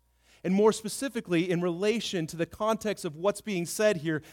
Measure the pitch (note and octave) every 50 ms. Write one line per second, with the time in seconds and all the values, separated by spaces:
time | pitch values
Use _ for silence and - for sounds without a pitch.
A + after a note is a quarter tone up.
0 | _ _ _ _ _ _ _ _ - F3 F#3+ G3 G#3+ A3 G3+ - - G3+ - -
1 | C4+ C4+ - A3+ - E3+ F3 D#3+ F#3 F3+ F3 F3 F3 F3+ E3+ F3 G3+ G#3+ A#3 A3
2 | - - - F3 D#3+ - - D#3+ E3 - - - G#3+ A3 A3+ G#3 - G#3+ F#3+ -
3 | - E3+ C#3+ D#3+ F3 G3+ G3+ - - A3 G3 F3 E3+ - - - G#3+ G#3+ G3+ D#3
4 | D3 E3 D#3 D3 - -